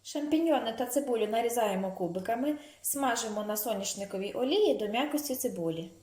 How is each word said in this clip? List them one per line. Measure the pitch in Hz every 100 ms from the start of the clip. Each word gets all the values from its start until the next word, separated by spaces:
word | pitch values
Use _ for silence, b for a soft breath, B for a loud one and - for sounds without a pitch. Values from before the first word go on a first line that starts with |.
Шампіньйони | - 294 294 320 330 269 226 220
та | 254
цибулю | 285 269 233 214
нарізаємо | 226 233 240 214 190 190
кубиками, | 185 175 185 185 233 285 294 B B
смажимо | - 277 269 233 226 208
на | 208 214
соняшниковій | 240 202 196 202 196 190 202
олії | - 254 392 403
до | 214 214
м'якості | 226 294 294 - 254
цибулі. | 247 180 165 160 170 -